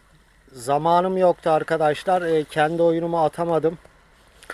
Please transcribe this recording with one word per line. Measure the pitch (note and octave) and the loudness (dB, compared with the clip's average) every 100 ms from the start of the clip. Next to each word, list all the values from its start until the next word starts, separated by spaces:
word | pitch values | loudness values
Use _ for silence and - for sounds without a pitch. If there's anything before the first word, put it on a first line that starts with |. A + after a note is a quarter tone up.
| _ _ _ _ _ | _ _ _ _ _
Zamanım | C3 A#2 C#3+ E3 F3 F#3 F#3 | -10 -2 0 2 2 2 2
yoktu | F3+ E3 E3+ | 2 2 0
arkadaşlar. | D#3 D3+ D#3+ D3+ D3 F#3+ F3+ | 0 0 0 0 0 -2 -2
E, | E3 D#3+ | 0 -2
kendi | D3 D#3+ D#3 E3+ | -2 -2 0 2
oyunumu | E3+ E3 E3+ E3+ | 2 2 -2 0
atamadım. | D3+ - E3+ D#3+ D#3 F3 - _ _ _ _ _ - | 0 -2 -2 0 -2 -4 -14 _ _ _ _ _ -20